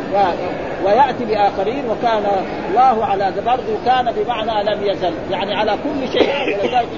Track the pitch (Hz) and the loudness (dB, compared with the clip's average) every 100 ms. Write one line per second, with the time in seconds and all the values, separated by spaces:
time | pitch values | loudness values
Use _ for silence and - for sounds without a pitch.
0 | - 196 190 160 180 - - - 185 226 | -2 2 2 0 -4 -6 -6 -2 2 4
1 | 269 247 220 208 202 202 196 269 247 202 | 4 2 -2 2 2 2 -2 -2 -4 -2
2 | 233 220 202 196 - 202 214 214 254 220 | 0 0 2 0 -2 -6 -2 4 4 4
3 | 202 196 196 180 214 254 220 214 247 254 | 0 0 0 0 0 0 0 -2 2 2
4 | 247 208 208 233 220 214 208 202 202 165 | 2 -2 -2 -2 -2 0 0 0 -2 0
5 | 175 160 - 185 196 196 214 196 285 294 | -2 -4 -6 -4 -2 -2 0 0 -2 -4
6 | 254 240 - 277 269 202 233 247 226 | -2 2 2 2 -2 -2 0 0 0